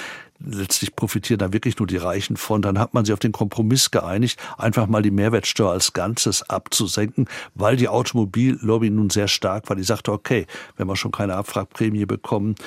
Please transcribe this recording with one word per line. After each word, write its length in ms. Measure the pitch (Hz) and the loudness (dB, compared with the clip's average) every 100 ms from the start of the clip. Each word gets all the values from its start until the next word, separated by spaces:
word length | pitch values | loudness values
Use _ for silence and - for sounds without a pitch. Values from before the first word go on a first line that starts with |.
| - - - - | -12 -14 -18 -16
letztlich 520 | - 101 98 - - - | -10 -6 -2 -2 -4 -2
profitieren 420 | 110 107 - 107 | -2 -2 0 0
da 140 | 95 | 0
wirklich 260 | 104 127 - | 0 0 0
nur 80 | 98 | 0
die 100 | 92 | -2
Reichen 400 | 87 95 98 104 | -2 -2 -2 -4
von. 260 | - 107 | 0 0
Dann 160 | 101 98 | 2 2
hat 160 | 113 | 2
man 100 | 123 | 2
sich 80 | 107 | 2
auf 60 | 104 | 2
den 140 | 120 | 0
Kompromiss 580 | 107 104 - 110 131 - | 0 -2 0 2 2 2
geeinigt, 500 | - 85 95 120 - - - | 0 0 0 0 -2 -10 -4
einfach 280 | 113 117 107 | 0 2 2
mal 160 | 107 | 2
die 80 | 107 | 2
Mehrwertsteuer 600 | 101 104 113 - - 104 | 2 4 2 0 2 2
als 220 | 90 - | 2 -2
Ganzes 560 | - 90 117 - 98 - | -2 -4 -2 0 0 -2
abzusenken, 800 | 95 - - 101 - 107 - 104 - - | -6 -2 -2 0 0 0 0 -2 -4 -14
weil 220 | - 104 127 | 0 2 4
die 120 | 120 | 4
Automobillobby 1040 | 110 123 120 101 110 127 - 107 113 110 | 2 0 0 0 2 2 2 2 2 4
nun 200 | 107 104 | 2 2
sehr 180 | 107 101 | 2 2
stark 400 | - 101 98 - | 0 0 -2 -4
war. 80 | 98 | -2
Die 60 | |
sagte, 300 | 95 110 - | 0 -2 -2
okay, 340 | 101 - 123 - - - - | -4 0 0 -2 -8 -14 -6
wenn 100 | 92 | -4
wir 100 | 98 | -2
schon 160 | 110 | -4
keine 220 | - 101 | -2 -2
Abwrackprämie 720 | 92 104 - 95 - 110 107 101 | -2 -4 -4 -6 -2 0 0 -2
bekommen, 480 | 104 - 107 104 107 | -4 -2 -2 -2 -4